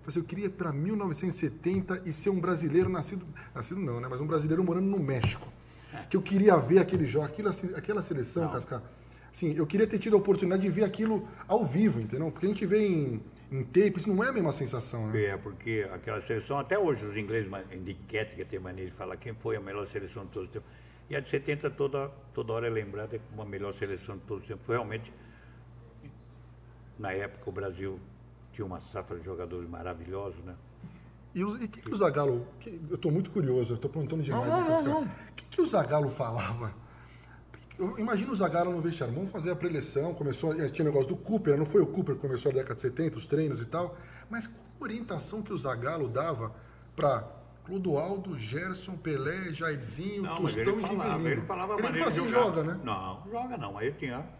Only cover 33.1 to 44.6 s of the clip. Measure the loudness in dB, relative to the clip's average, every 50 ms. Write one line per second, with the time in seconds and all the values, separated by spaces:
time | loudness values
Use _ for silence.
33.1 | 2 2 0 0 0 0 2 4 4 2 2 0 -2 -4 -4 -4 -4 -2 -4 -2
34.1 | -2 -2 -2 0 0 0 2 2 2 4 4 4 4 4 4 4 2 2 0 0
35.1 | -6 -10 -14 -16 -18 -18 -16 -6 2 2 2 4 4 2 4 4 4 4 4 2
36.1 | 0 -2 -2 0 0 -2 -2 -2 -2 -2 -4 -6 -6 -8 -16 -18 -20 -20 -20 -20
37.1 | -20 -20 -20 -20 -20 -20 -20 -20 -20 -20 -20 -20 -6 -4 -4 -2 -2 -2 0 0
38.1 | 2 0 0 0 2 2 2 2 4 2 2 2 2 0 0 -2 0 0 -2 -2
39.1 | -2 -2 -4 -4 -4 -4 -2 -2 -2 0 -2 -2 -2 -2 -4 0 0 0 0 0
40.1 | -2 -2 -2 -2 -2 0 0 0 0 2 0 -2 0 2 2 4 4 4 4 2
41.1 | 0 -6 -2 0 0 2 6 6 6 6 4 6 6 6 6 6 4 0 0 0
42.1 | 0 -2 0 -2 -2 2 2 2 2 2 0 0 -4 -2 -2 -2 0 2 0 0
43.1 | 0 -4 -2 0 2 2 2 2 0 -2 -4 -2 -2 -2 -2 -2 -4 -10 -16 -18
44.1 | -18 -20 -14 -8 -6 -6 -6 -8 -12 -18